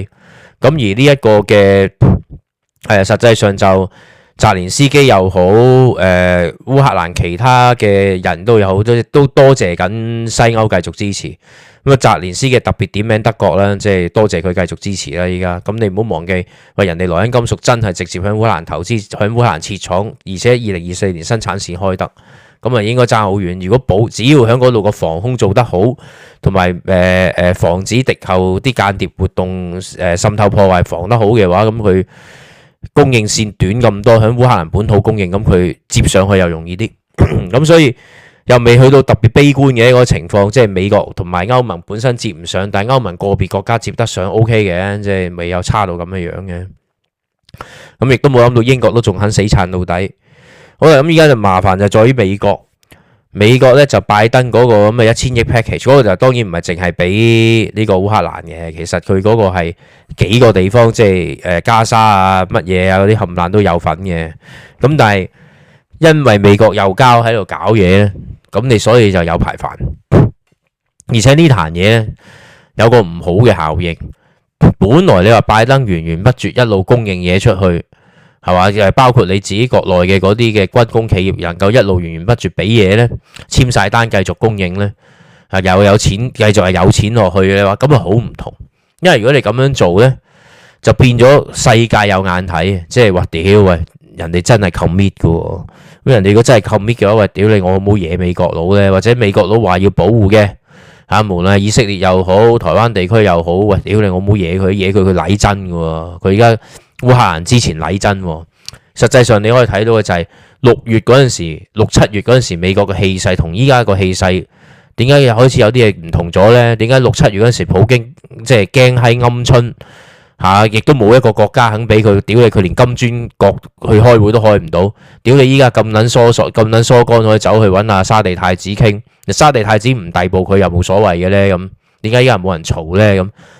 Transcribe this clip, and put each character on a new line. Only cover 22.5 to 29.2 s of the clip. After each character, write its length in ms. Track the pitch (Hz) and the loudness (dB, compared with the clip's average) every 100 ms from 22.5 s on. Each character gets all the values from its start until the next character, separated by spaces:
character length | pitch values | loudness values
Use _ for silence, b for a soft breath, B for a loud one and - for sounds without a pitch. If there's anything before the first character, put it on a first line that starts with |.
| b | b
噉 160 | - 123 | -4 -2
啊， 60 | |
應 140 | 107 123 | -2 0
該 80 | |
爭 160 | 120 117 | 0 0
好 120 | 104 | 0
遠。 320 | 101 90 90 | -2 -4 -6
如 60 | 92 | -2
果 80 | 123 | -2
保-， 280 | - 92 113 | 0 -2 -2
只 140 | - | -2
要 140 | 117 147 | 2 4
喺 120 | 113 | 4
嗰 180 | 127 127 | 2 2
度 120 | 117 | 0
個 100 | 98 | -2
防 280 | - 82 80 | -4 -6 -6
空 160 | 113 127 | -6 -2
做 180 | 190 | -2
得 100 | 127 | 0
好， 140 | 117 90 117 - B B B B | -2 0 -2 -4 B B B B
同 100 | - | -4
埋， 200 | 95 90 87 | -2 -2 -4
誒， 520 | - 92 90 92 90 | -2 0 2 0 0
誒， 200 | - 90 | 0 -2
防 300 | 90 87 87 | 0 -2 -2
止 180 | 95 117 | -4 -4
敵 160 | 127 95 - | -2 -4 -4
後 340 | 92 92 92 | -2 -2 -2
啲 120 | 135 | -4
間 260 | 117 98 98 | -2 -4 -4
諜 120 | 95 | -8
活 100 | - | -6